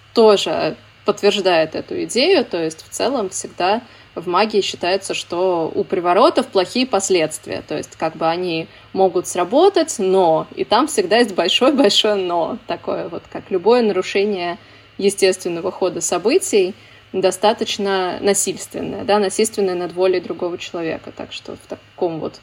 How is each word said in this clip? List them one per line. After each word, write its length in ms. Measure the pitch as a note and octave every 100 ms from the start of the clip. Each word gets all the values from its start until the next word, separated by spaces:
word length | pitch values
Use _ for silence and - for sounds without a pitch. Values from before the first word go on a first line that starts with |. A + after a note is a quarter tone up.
| _
тоже 640 | - A3 G3 F#3 D#3+ D#3 - - _ -
подтверждает 680 | G3 G3+ G3+ F#3 E3+ D#3 F3
эту 280 | D3 F3+
идею. 420 | E3 A3+ D4+ F#4 -
То 160 | F3
есть 220 | D#3+ D#3+
в 60 | -
целом 400 | - G3 C4+ F#3+
всегда 520 | - - - F3+ A3 - - -
в 140 | - E3+
магии 320 | F3 A3 A3
считается, 540 | F#3 - F3 G3 -
что 580 | - - F3 F#3 F3 D#3+
у 120 | - G3
приворотов 600 | F#3+ F3 F3 D4 D#4+ B3
плохие 380 | G3 F3+ - C4
последствия. 760 | F#3+ - F#3 D#3 - - - -
То 120 | D3+
есть 180 | - -
как 220 | D#3+ D#3+
бы 100 | E3
они 400 | E3+ F3+ E3 D#3+ - -
могут 340 | F#3+ F#3+ F3 F3
сработать, 680 | F#3 F3 B3+ F#4+ F#4+ D#4+ -
но... 480 | F#3 F#3+ F3 D#3+ F3+
и 120 | - -
там 220 | G#3+ D4
всегда 320 | - F3+ G#3+
есть 140 | A#3+
большое-большое 840 | F3+ A3+ - B3+ C#4 G3+ - A3 G#3
но. 420 | F3+ F3 D#3+ A#3 -
Такое 400 | F3 - F3+ F3
вот, 160 | E3+ -
как 180 | E3 -
любое 300 | F#3+ F#3 B3
нарушение 760 | A3 F#3 F#3 G3+ G3+ G3 F3 F3 - - - -
естественного 720 | G3 G3 F#3+ F#3 F#3 E3+ F3+
хода 300 | - F#3 E3+
событий, 720 | - F3+ F#3+ D#4+ - A3 F#3 G#3 - - -
достаточно 1040 | F#3+ F#3+ F#3+ G#3+ A#3 G#3+ - G3 F#3+ F3+ -
насильственное, 840 | G3+ G3 - - - - E3 - -
да, 120 | G#3
насильственное 580 | G3 - A3 - F#3+ F3+
над 180 | F3
волей 260 | F3 F#3 F#3
другого 380 | F3 E3+ F3+ F3+
человека. 560 | - F3 E3 - - -
Так 160 | -
что 240 | - - -
в 120 | -
таком 520 | - - - F3+ D#3+
вот 220 | - -